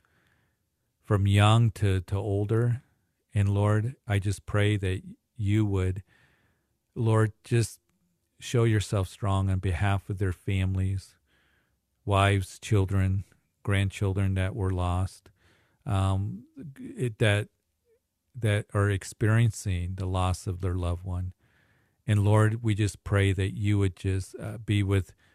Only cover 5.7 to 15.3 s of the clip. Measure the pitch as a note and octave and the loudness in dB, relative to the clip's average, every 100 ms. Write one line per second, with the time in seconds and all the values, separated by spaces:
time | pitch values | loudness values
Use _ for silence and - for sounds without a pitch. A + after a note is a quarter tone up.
5.7 | F#2+ F#2 F#2+ - _ _ _ _ _ _ | 0 -2 -4 -10 _ _ _ _ _ _
6.7 | _ _ - A2+ A2 A2 - - A#2 A2 | _ _ -4 2 2 2 -2 -2 0 0
7.7 | - _ _ _ _ _ _ - A#2+ A#2 | -6 _ _ _ _ _ _ -4 0 2
8.7 | G#2+ - G#2 F#2 - G2+ F#2+ G2 F#2 F#2+ | 2 0 -2 -4 -4 -2 0 0 0 0
9.7 | E2 G2+ G2 - F#2+ G2 F2 - G2 F#2+ | 0 0 0 -4 -4 -4 -4 -4 -2 -2
10.7 | F#2+ F#2+ F#2+ - _ _ _ _ _ _ | 0 -2 -4 -8 _ _ _ _ _ _
11.7 | _ _ _ - G2 G2 G2+ F#2+ - - | _ _ _ -2 2 4 2 -2 -10 0
12.7 | G#2+ F#2+ G2 F#2+ G2 - _ _ _ - | 0 2 2 0 0 -6 _ _ _ -4
13.7 | G2 G2 - G2+ F#2+ F#2+ F#2+ F#2+ A2+ F#2+ | 0 -2 -2 -2 0 0 0 -2 -2 -2
14.7 | F#2 F2 F2+ F#2 - _ | 0 0 0 -2 -6 _